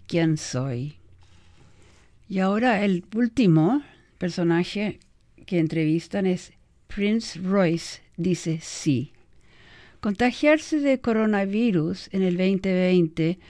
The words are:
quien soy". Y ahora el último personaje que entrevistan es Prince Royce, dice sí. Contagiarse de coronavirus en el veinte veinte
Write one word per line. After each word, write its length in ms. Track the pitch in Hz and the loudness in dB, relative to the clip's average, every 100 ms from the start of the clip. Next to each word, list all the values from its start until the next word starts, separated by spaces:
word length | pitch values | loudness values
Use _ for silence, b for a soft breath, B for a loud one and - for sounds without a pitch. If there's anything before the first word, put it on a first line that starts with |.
| - | -4
quien 320 | 170 165 156 | 0 0 0
soy". 600 | - 123 135 120 143 - - - b b b b b b b b b b - | -4 -6 -4 -6 -8 -12 -20 -20 b b b b b b b b b b -8
Y 80 | 190 | -2
ahora 480 | 190 208 254 196 202 | 0 2 2 2 2
el 180 | 180 - 220 | 0 -2 -2
último 640 | 240 - 202 156 160 277 B B B _ | -2 4 6 6 4 2 B B B _
personaje 800 | 180 175 170 170 175 202 208 - _ _ _ - - | -6 -2 0 0 0 -4 -6 -8 _ _ _ -20 -4
que 100 | 175 | 0
entrevistan 680 | 160 160 156 165 - 202 190 | 0 0 0 0 -2 -4 -2
es 260 | 180 - _ _ _ _ | -2 -6 _ _ _ _
Prince 520 | - 202 220 226 170 | -4 -2 -2 -4 -8
Royce, 640 | 185 196 175 165 - - - - | -2 2 2 0 -6 -16 -16 -6
dice 420 | 175 170 170 160 | -2 -2 -4 -6
sí. 520 | - - 160 127 131 - _ b b b b b b b | -8 -6 -2 -2 -4 -12 _ b b b b b b b
Contagiarse 800 | 220 190 247 240 294 311 - 311 | -6 0 -2 2 2 2 2 -2
de 180 | 285 262 | 0 0
coronavirus 1080 | 240 220 220 202 196 208 240 180 156 185 - | 0 0 2 0 0 0 0 0 -2 -4 -6
en 120 | 190 | -2
el 120 | 190 175 | 0 0
veinte 380 | 190 190 190 | 0 0 0
veinte 640 | 185 185 185 165 165 160 185 B | 0 4 4 2 0 -2 -4 B